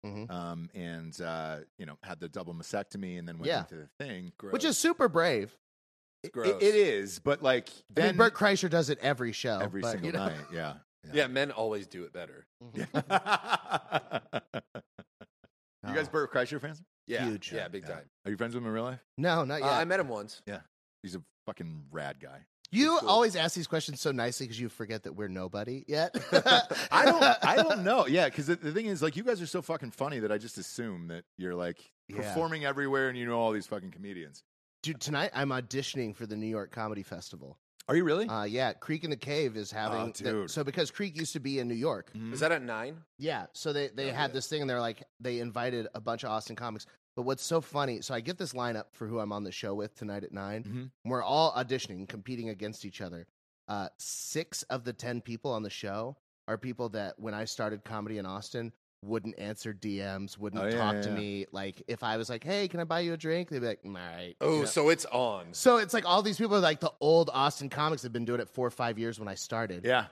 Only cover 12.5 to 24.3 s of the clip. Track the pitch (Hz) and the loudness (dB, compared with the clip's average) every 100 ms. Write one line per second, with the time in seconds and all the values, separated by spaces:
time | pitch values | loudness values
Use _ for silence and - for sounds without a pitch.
12.5 | _ 120 - - - - 196 208 202 220 | _ -12 -8 -4 -4 0 0 2 0 2
13.5 | 208 - - - 165 - 143 - - _ | -2 0 -4 0 -2 -2 -8 -4 -8 _
14.5 | - _ 120 _ - - _ 107 _ _ | -12 _ -16 _ -20 -20 _ -20 _ _
15.5 | _ _ _ - 156 147 160 135 127 123 | _ _ _ -4 -2 0 0 2 2 0
16.5 | 147 147 156 - _ - 117 120 104 - | -4 -8 -12 -20 _ -4 -2 0 -2 -6
17.5 | 110 90 95 87 82 - _ 98 101 117 | -6 -6 -8 -8 -10 -12 _ -6 -4 -4
18.5 | 120 117 110 120 127 _ - 170 165 135 | -4 -4 -2 -4 -8 _ -2 2 2 2
19.5 | 147 139 131 165 190 147 107 104 - - | 0 2 4 4 2 0 -4 -6 -12 -10
20.5 | 101 - _ _ _ 98 90 - _ - | -12 -12 _ _ _ -10 -10 -12 _ -12
21.5 | - 82 78 69 78 71 69 67 67 _ | -10 -10 -10 -10 -8 -8 -8 -14 -18 _
22.5 | _ - 202 302 330 - 214 233 175 165 | _ -2 2 4 4 6 6 6 2 0
23.5 | 180 160 160 156 139 156 131 120 | 0 -2 -2 -2 -2 -2 0 0